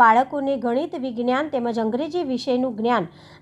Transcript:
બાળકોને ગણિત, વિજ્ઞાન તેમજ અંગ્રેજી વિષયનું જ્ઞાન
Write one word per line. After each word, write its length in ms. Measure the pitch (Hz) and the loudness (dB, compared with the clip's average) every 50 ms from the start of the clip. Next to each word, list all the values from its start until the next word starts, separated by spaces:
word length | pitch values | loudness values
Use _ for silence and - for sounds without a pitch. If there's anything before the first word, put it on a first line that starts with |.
બાળકોને 540 | 240 226 220 240 262 262 294 285 269 269 277 254 226 | 8 8 8 6 4 2 -2 -4 -2 -2 -2 -2 -2
ગણિત, 320 | 240 233 262 330 339 - 311 247 | -2 -2 -2 -2 -4 -6 -8 -8
વિજ્ઞાન 480 | 262 226 226 240 247 254 262 302 302 285 | -6 -6 -4 -2 0 0 0 -2 -2 -4
તેમજ 300 | 254 240 240 220 233 220 | -2 -2 -2 -2 -2 -2
અંગ્રેજી 420 | 220 226 247 311 320 302 359 339 262 | -2 -2 -2 -4 -4 -4 -4 -4 -2
વિષયનું 420 | 254 240 - 277 247 247 254 262 220 202 | -4 -4 -2 -2 -2 -2 -2 -4 -4 -2
જ્ઞાન 320 | 220 233 247 220 170 - - - - - - - | 0 0 0 0 0 -4 -10 -20 -20 -20 -20 -10